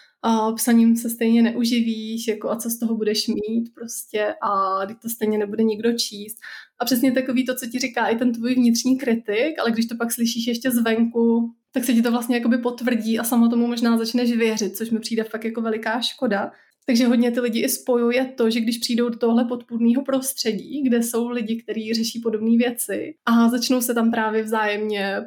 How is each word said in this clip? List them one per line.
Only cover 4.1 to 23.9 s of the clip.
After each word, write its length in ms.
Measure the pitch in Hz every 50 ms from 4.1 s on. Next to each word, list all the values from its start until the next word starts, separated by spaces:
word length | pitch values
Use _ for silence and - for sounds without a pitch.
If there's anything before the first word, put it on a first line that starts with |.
| - 214 208 208 214 -
a 440 | - 214 202 190 190 190 190 190 196
teď 120 | 202 226 -
to 80 | - 233
stejně 280 | 233 - 220 214 214 214
nebude 260 | 208 202 208 220 226
nikdo 300 | 220 214 208 220 233 233
číst.“ 440 | 233 - - 214 202 208 220 - - - - - - - _ _ -
A 60 | 247
přesně 260 | 240 262 240 - 262
takový 340 | 247 262 262 262 247 254 262
to, 100 | 247 254
co 100 | 254 269
ti 140 | 233 233 254
říká 280 | - - - 240 226 196
i 80 | 233
ten 180 | 233 254 247 226
tvůj 220 | 226 226 240 254
vnitřní 420 | 254 240 233 233 233 - 254 262 254
kritik, 600 | 285 262 226 226 - - 202 214 247 320 311 -
ale 120 | - 233
když 140 | 226 226 226
to 100 | - 240
pak 160 | 233 240 233
slyšíš 360 | - - 233 226 - 240 226 247
ještě 240 | 233 233 - 262
zvenku, 840 | 233 240 226 226 220 226 233 233 - 233 233 233 233 233 233 233 - _ _ _
tak 120 | - 262 254
se 100 | - 247
ti 80 | 233
to 100 | 233 240
vlastně 240 | 233 240 233 - 247
jakoby 220 | 240 233 233 247 247
potvrdí 600 | 233 240 240 - 233 233 247 220 214 220 226 -
a 40 | -
sama 260 | - 254 233 233 233
tomu 180 | 240 233 233 240
možná 300 | 240 233 247 233 233 226
začneš 340 | 226 226 - 247 247 233
věřit, 460 | 240 226 226 226 220 214 214 185 - -
což 120 | 226 226
mi 100 | 233 214
přijde 240 | 220 - 226 220 220
fakt 220 | 220 - 220 220
jako 160 | 226 226 233
veliká 400 | 226 226 214 226 226 226 220 240
škoda. 500 | 233 - - - 269 247 202 196 220 294 - _ _ _ _ _ _ -
Takže 200 | 254 233 254 233
hodně 240 | 247 226 240 240
ty 80 | 233 254
lidi 200 | 247 240 226 226
i 100 | - 269
spojuje 560 | - - - - 247 240 233 233 240 254 262
to, 240 | 262 - - 233 226
že 100 | 226 240
když 180 | 226 226 233 233
přijdou 320 | - - 240 226 240 240
do 80 | 233 -
tohle 280 | - 233 233 233 254
podpůrného 580 | 233 254 240 - - 240 226 233 233 233 269 285
prostředí, 800 | - 269 269 262 - - - - 226 208 190 - - - 294 285
kde 200 | 254 233 233 233
jsou 260 | - - 226 233 240
lidi, 320 | 240 247 220 208 226 226 -
kteří 300 | - 208 226 220 220 226
řeší 260 | 220 226 226 - 233
podobné 380 | 233 233 214 214 220 226 233 233
věci 560 | 240 247 240 - - - 196 208 - - - _ -
a 240 | - 233 233 233 233
začnou 320 | 247 247 233 - 254 254
se 120 | 233 240